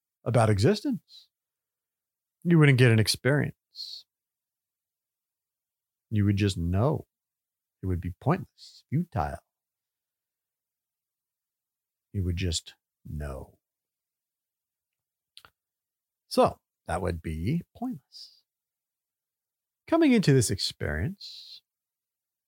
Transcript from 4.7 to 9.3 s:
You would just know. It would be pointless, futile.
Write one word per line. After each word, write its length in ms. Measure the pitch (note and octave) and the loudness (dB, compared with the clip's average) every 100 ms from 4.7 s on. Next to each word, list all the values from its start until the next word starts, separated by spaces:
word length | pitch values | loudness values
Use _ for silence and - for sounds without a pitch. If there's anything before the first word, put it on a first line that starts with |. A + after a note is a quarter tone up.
| _ _ _ _ _ _ _ _ _ _ _ _ _ _ | _ _ _ _ _ _ _ _ _ _ _ _ _ _
You 140 | G#2+ G2+ | 0 2
would 120 | G2+ | 2
just 180 | G#2 F2+ | 0 -2
know. 500 | E2+ F#2 B2+ C#3 - _ _ _ _ _ _ _ | -2 0 0 -2 -8 _ _ _ _ _ _ _
It 60 | F#2+ | -6
would 140 | F2+ | -6
be 120 | F2+ - | -6 -6
pointless, 600 | - F#3 - _ - - _ | -2 -2 -4 _ -20 -20 _
futile. 500 | C#3 F3 - D2 | -6 -6 -6 -6